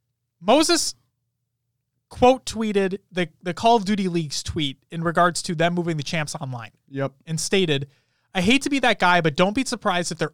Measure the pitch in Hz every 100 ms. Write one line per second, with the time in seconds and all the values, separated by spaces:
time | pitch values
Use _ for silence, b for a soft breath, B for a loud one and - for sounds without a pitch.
0 | _ _ _ _ 170 269 311 339 - -
1 | _ _ _ _ _ _ _ _ _ _
2 | _ - 254 262 - 214 220 202 190 196
3 | _ 180 170 _ 180 165 233 233 185 208
4 | 190 170 151 - - - 143 131 _ 170
5 | 165 170 175 165 - 165 165 175 170 160
6 | 139 170 151 160 135 123 113 _ _ 135
7 | 135 - - 160 - 196 175 139 139 _
8 | _ _ _ 190 180 269 294 277 247 214
9 | 180 175 165 139 185 214 254 233 214 180
10 | 175 170 156